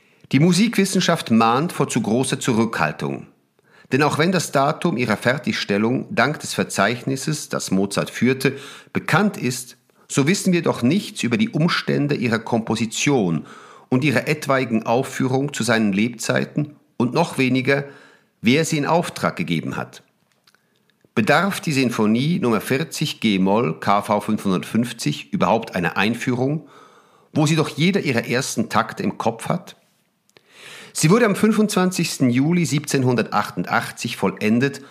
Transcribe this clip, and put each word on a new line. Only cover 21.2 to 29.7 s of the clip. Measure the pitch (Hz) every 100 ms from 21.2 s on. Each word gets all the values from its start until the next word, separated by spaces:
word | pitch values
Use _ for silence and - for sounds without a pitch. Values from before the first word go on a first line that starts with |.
| 107 147 196 -
die | -
Sinfonie | 135 120 117 107 113 151 175
Nummer | 123 104
vierzig | - 135 160 - 151 -
G-Moll | 113 95 95 107 147 160
K | 107 101
V | 107 104
fünfhundertfünfzig | - 107 98 90 - 110 123 - 147 143 -
überhaupt | 95 90 110 -
einer | 92 85 -
Einführung, | 104 120 135 123 135 156 - - - - _ _ _
wo | -
sie | 151 165
doch | -
jeder | - 175 185
ihrer | 147 113 -
ersten | 120 - 123 107
Takte | 107 - -
im | 92 -
Kopf | - 117 -
hat? | 170 -